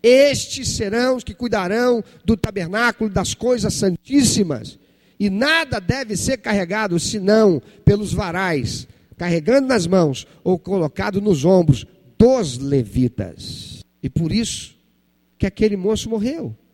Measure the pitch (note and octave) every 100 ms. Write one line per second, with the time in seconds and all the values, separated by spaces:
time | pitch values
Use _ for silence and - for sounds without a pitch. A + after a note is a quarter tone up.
0 | A3+ C4 C#4+ B3 - - C4 - G3+ A3+
1 | B3 B3+ - G3+ A#3+ G#3+ F3+ G#3+ B3 A#3+
2 | - - - A3 A3+ G3+ E3 G3+ A#3+ -
3 | A3 G3 F3+ - A#3 B3 F#3+ - G3 E3+
4 | _ C#4 B3 - F#3 C3 E2+ - _ _
5 | _ _ G3+ G3 C4+ E4 D4+ A#3 F3 B3+
6 | A#3+ G3 - C4 - G3+ E3+ G#3 G#3+ E3+
7 | - G#3+ F#3+ G#3+ A3 D#3 - _ - G3+
8 | G#3 - G3 E3+ F#3+ D3+ - - - -
9 | _ - F3 E3+ D3+ C4 C4 A#3+ E3+ F#3
10 | D#3+ C3 - _ - F3+ - G3 D#3 -
11 | G3 G3 G#3 D#3+ D3+ F#3 D#3+ B2+ - _
12 | _ _ A3+ C4 E3+ A#2+ C#3 C#3 G#2+ B2+
13 | B2 - F#2 - - - - - - _
14 | C3 D#3 E3 G#3+ A3+ - - _ _ _
15 | _ _ _ _ G3 - A3 G3+ F#3 A3
16 | - A3 A3 E4 A3+ A2 _